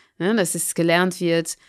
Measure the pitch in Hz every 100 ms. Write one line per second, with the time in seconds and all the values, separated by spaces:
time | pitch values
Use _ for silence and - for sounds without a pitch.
0 | _ - 170 226 170 170 - - 170 170
1 | 185 180 175 165 165 -